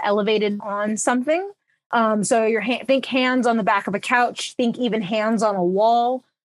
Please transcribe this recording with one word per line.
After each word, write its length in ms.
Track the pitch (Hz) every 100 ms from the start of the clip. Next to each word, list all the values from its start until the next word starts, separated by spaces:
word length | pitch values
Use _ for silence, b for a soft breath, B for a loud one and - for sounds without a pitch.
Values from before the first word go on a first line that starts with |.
elevated 560 | 208 208 202 214 208 208
on 340 | 202 202 208 214
something. 560 | - 254 262 330 403 - _ _ _
Um, 320 | 240 220 214
so 200 | 190 226
your 180 | 220 220
ha-, 200 | 208 240 214
think 180 | 269
hands 420 | 262 254 254 254 240
on 100 | 233
the 60 |
back 240 | 196 202 202
of 80 |
a 60 | 196
couch, 540 | - 254 240 202 - -
think 220 | 240 -
even 240 | 247 220
hands 400 | 185 220 214 226
on 120 | 220
a 100 | 196
wall, 600 | 175 190 220 233 240 254 - _